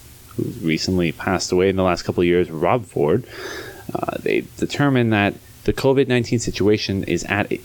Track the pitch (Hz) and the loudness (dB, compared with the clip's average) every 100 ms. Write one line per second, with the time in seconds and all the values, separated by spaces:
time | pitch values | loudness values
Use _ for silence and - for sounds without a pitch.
0 | - - - - - 120 87 78 - 92 | -20 -20 -14 -6 -6 -4 -2 -2 0 0
1 | 85 - - 90 - 90 95 95 92 85 | 0 -2 -2 -2 0 2 2 2 2 0
2 | - - 87 87 85 80 85 123 - - | -2 0 4 4 2 0 0 0 -2 0
3 | 73 104 - - - - - - - - | 2 2 -2 -12 -12 -12 -14 -16 -8 -6
4 | - - - 52 - - 82 - 143 131 | -4 -4 -2 -2 -4 -6 -6 0 2 2
5 | 117 110 101 - - - - - 135 135 | 2 2 2 -2 -12 -8 -4 0 2 4
6 | 131 123 117 120 - - 98 107 - 95 | 4 2 2 -2 -2 0 2 2 0 -4
7 | - 85 - 101 - - | -2 -2 -2 -2 -2 -6